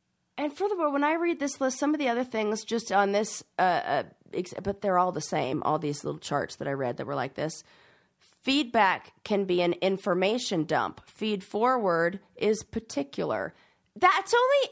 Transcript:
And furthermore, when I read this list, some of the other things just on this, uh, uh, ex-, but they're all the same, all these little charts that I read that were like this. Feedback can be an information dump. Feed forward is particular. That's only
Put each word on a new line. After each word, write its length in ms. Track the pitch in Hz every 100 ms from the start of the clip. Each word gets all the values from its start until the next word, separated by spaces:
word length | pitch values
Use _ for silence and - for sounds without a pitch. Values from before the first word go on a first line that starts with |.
| _ _ _ -
And 140 | 294
furthermore, 380 | 294 403 381 302
when 140 | 277
I 100 | 294
read 260 | 330 339 349
this 220 | 285 -
list, 160 | 262 254
some 140 | 285
of 60 | 302
the 100 | 262
other 140 | 233 254
things 380 | 220 208 214 -
just 260 | 226 -
on 200 | 196 202
this, 300 | 202 208 - - -
uh, 40 |
uh, 420 | 185 165 - 139 - - -
ex-, 200 | - 180 -
but 200 | 190 202
they're 160 | 208 180
all 140 | 180
the 80 | 156
same, 420 | - 156 131 151
all 160 | - 156
these 240 | 151 147
little 160 | 143 151
charts 360 | - 143 - -
that 100 | 143
I 60 |
read 240 | 139 123 -
that 80 | 117
were 80 | 139
like 200 | 139 -
this. 280 | 156 - - - - _ _ _
Feedback 960 | - - - 277 240 233 190 160 - -
can 220 | - 202 190
be 160 | 180
an 120 | 175
information 920 | 175 190 190 208 180 190 240 - 175 156
dump. 360 | 143 101 - -
Feed 360 | - 220 202
forward 760 | - 208 247 254 196 165 170 196 - -
is 280 | 208 214
particular. 880 | - 226 - 285 277 - 156 110 165 - _ _ _ -
That's 380 | 359 370 392
only 360 | 480 508 571 -